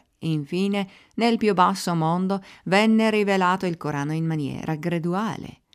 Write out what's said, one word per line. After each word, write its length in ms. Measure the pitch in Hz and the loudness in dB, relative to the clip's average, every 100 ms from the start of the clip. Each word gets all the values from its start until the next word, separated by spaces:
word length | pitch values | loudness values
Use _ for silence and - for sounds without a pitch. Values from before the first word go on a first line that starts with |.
| _ _ | _ _
Infine, 680 | 165 156 143 180 196 202 190 - _ | -4 -4 -4 -2 -2 -2 -4 -10 _
nel 240 | - 233 233 | -2 2 2
più 160 | 214 | 2
basso 400 | 180 180 190 - | 4 4 2 -2
mondo 480 | 170 160 175 185 196 190 - | 0 0 0 0 -4 -6 -14
venne 440 | - 190 220 220 220 | 0 2 4 4 4
rivelato 560 | 214 202 196 180 185 | 2 2 2 2 0
il 140 | 185 170 | -2 -4
Corano 340 | 151 143 147 | -4 -4 -4
in 140 | 160 165 | -2 -2
maniera 480 | 160 135 135 - | -2 -4 -6 -6
graduale. 880 | 156 165 170 170 180 220 - - - _ | -4 -4 -4 -2 -4 -4 -6 -12 -16 _